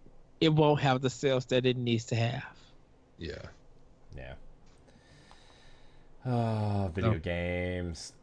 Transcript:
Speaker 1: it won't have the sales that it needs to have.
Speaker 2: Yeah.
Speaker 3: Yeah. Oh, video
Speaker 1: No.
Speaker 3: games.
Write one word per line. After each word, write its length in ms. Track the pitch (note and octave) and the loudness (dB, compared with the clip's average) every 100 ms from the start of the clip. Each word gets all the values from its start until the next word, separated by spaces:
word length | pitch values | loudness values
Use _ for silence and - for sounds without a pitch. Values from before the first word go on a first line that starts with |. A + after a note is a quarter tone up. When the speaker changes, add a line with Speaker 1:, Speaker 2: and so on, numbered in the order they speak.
| - - - - | -20 -20 -16 0
Speaker 1:
it 100 | D#3+ | 2
won't 300 | D#3 D3+ C#3+ | 6 6 6
have 220 | C#3+ B2+ | 4 2
the 80 | C3+ | 0
sales 340 | - C#3+ C3 - | 0 0 0 2
that 200 | B2+ B2+ | 2 2
it 100 | B2 | 0
needs 300 | A#2+ A#2 - | 0 0 0
to 80 | A2+ | -2
have. 280 | A#2 B2+ - - - - - - _ - | 0 -2 -10 -18 -20 -20 -20 -20 _ -14
Speaker 2:
Yeah. 160 | D#2+ - - - - - - - - C2+ | -12 -12 -14 -20 -20 -20 -20 -20 -18 -16
Speaker 3:
Yeah. 180 | B1+ C2 - - - - - - - - - - - - - - - - - - | -14 -16 -18 -20 -20 -20 -20 -20 -20 -20 -20 -20 -20 -20 -20 -20 -20 -20 -20 -12
Oh, 680 | B2+ A#2+ A2+ A2 G#2 G2+ G2 | -2 0 0 0 0 0 -2
video 180 | E2+ A2+ | 0 0
Speaker 1:
No. 60 | G#2 | 0
Speaker 3:
games. 920 | F2+ F2 F2 F2+ F2+ F2+ F2 E2 - - | -2 -4 -2 -2 -2 -4 -6 -8 -14 -20